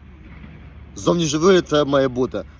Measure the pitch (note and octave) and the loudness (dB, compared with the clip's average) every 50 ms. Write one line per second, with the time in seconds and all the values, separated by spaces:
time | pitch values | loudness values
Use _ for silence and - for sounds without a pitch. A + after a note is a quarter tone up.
0 | - - - - - - - - - - - - - - - - - - - - | -20 -20 -20 -20 -20 -20 -20 -20 -20 -20 -20 -20 -20 -20 -20 -20 -20 -20 -18 -4
1 | - - F3 F3 E3 D3 C#3 D#3 D#3+ G3 F#3+ F3 - - D3+ D3 D3 C#3 C#3+ C#3 | -2 0 0 0 -2 -2 -2 0 2 4 4 4 2 2 0 0 0 2 2 2
2 | C3+ C3 B2 B2 B2+ A2+ - G2+ - - - | 0 0 0 -2 -4 -4 -4 -10 -10 -12 -20